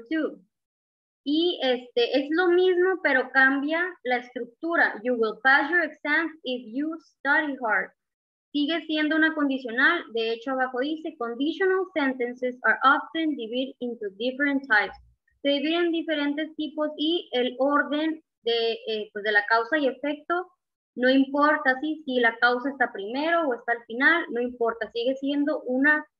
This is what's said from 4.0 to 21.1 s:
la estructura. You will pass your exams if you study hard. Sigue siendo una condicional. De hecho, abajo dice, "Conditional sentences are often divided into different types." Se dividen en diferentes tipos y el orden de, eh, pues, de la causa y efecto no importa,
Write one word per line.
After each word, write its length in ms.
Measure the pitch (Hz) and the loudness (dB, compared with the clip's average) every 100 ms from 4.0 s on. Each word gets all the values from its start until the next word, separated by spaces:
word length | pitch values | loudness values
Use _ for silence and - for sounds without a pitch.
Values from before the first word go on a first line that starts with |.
la 140 | 247 247 | -2 -2
estructura. 840 | - 240 233 _ 330 330 208 214 | -2 -10 -12 _ -2 2 2 0
You 100 | 240 | -2
will 240 | 233 220 - | 0 0 2
pass 280 | 269 285 294 | 4 4 4
your 120 | 349 | 0
exams 500 | 311 - 294 302 320 - | 0 -4 0 0 0 -6
if 240 | 262 247 220 | -8 -8 -6
you 220 | 254 311 320 | -6 -6 -8
study 580 | _ _ 277 302 302 254 | _ _ 0 2 0 -4
hard. 300 | 226 190 - _ _ _ _ _ _ | 0 0 -2 _ _ _ _ _ _
Sigue 320 | 294 285 330 320 | -2 -2 -2 -2
siendo 300 | 302 302 311 | -2 0 2
una 180 | 320 | 2
condicional. 720 | 311 285 262 247 240 302 339 - | 2 -2 -2 -4 0 2 0 -4
De 200 | 226 226 | -4 -4
hecho, 180 | 233 269 | -4 -4
abajo 300 | 262 254 247 | -2 -2 -2
dice, 360 | 294 311 330 - | -4 -6 -8 -8
"Conditional 680 | 233 233 302 - 381 381 359 | -8 -4 -4 0 0 0 -2
sentences 640 | 311 269 254 240 254 254 254 | -2 -2 -2 -6 -4 -6 -2
are 140 | 220 - | 0 4
often 520 | 269 294 294 330 311 247 | 4 4 0 -4 -4 -4
divided 380 | 220 247 262 - | -6 -6 -6 -8
into 320 | 247 226 208 190 | -8 -6 -10 -4
different 440 | 247 254 285 277 277 | -4 0 0 0 2
types." 280 | 208 190 - _ _ _ _ | 0 0 -6 _ _ _ _
Se 60 | 277 | 0
dividen 380 | 285 302 339 339 | 0 0 0 0
en 60 | |
diferentes 600 | 330 320 302 285 285 311 - | -2 -2 -2 -2 -2 -6 -6
tipos 340 | 302 302 302 302 | -8 -4 -4 -2
y 320 | 311 349 - | -2 -2 -2
el 240 | 247 254 247 | -2 -2 0
orden 640 | 277 285 247 294 320 311 _ _ | 2 2 2 -2 -2 -4 _ _
de, 300 | 233 233 226 226 - | -4 0 -2 -4 -6
eh, 220 | 214 208 | -6 -8
pues, 120 | 208 | -6
de 80 | 208 | 0
la 120 | 208 208 | 0 2
causa 320 | 226 233 311 | 2 2 0
y 80 | 269 | 0
efecto 640 | 262 285 294 - 349 359 _ _ _ _ | 0 -6 -6 -4 -4 -4 _ _ _ _
no 140 | 233 | 0
importa, 680 | 254 | 4